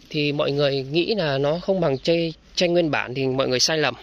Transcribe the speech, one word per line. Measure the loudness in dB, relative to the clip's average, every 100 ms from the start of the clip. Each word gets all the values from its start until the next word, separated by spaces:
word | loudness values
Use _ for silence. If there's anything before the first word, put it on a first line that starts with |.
| -8
thì | -2 -2
mọi | 0 0
người | 0 0 0
nghĩ | -2 -2 0
là | 0 -2 0
nó | 0 0
không | 0 0
bằng | 0 0
cây | 0 0 0 -6 -10
chanh | -2 2
nguyên | 2 2
bản | 0 -2
thì | -2 -2
mọi | 0 0
người | 2
sai | 0 0
lầm. | -2 -4